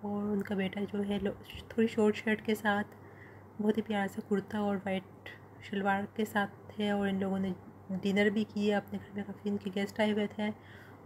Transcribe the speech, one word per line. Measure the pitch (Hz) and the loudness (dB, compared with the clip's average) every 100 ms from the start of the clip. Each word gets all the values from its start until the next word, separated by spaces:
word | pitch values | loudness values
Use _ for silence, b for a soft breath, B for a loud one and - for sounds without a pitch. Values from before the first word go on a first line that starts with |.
और | 208 202 | -2 -2
उनका | 208 208 196 | 0 0 0
बेटा | 190 190 202 | 0 0 0
जो | 202 202 | -2 -2
है | 202 202 | 0 0
लो-, | 196 - - - - | 0 -4 -12 -14 -6
थोड़ी | - 226 | 2 4
शॉर्ट | - 214 214 | 6 4 4
शर्ट | - 214 | 0 0
के | - | 0
साथ | 214 220 202 208 - B B B B B - | 0 2 2 0 -8 B B B B B 0
बहुत | 208 220 | 2 2
ही | |
प्यारा | 214 208 196 | 2 0 0
सा | 220 - | -4 0
कुर्ता | 196 190 214 | 0 0 -2
और | 202 196 | 0 0
वाइट | 196 190 - - - - - - | 0 -2 -4 -16 -16 -16 -18 -18
शलवार | - 208 196 196 202 - | -6 0 2 2 0 -2
के | |
साथ | 214 208 202 - - | 0 2 0 -4 -16
थे। | - 208 | -2 0
और | 202 196 | 2 2
इन | 190 | 2
लोगों | 190 190 | 0 0
ने | 190 180 - - - | 0 -4 -10 -18 -8
डिनर | 190 196 196 208 | -2 2 6 6
भी | 208 214 | 4 0
किया | 208 208 208 | 2 4 4
अपने | 196 196 | 0 -8
घर | - 202 | -8 -8
में, | |
काफ़ी | 202 196 208 | -8 -4 -2
उनके | 202 202 | -2 -2
गेस्ट | 190 202 - | -2 -2 2
आए | 214 | 2
हुए | 208 208 | 4 0
थे। | - 208 214 B B B B | 0 -2 -4 B B B B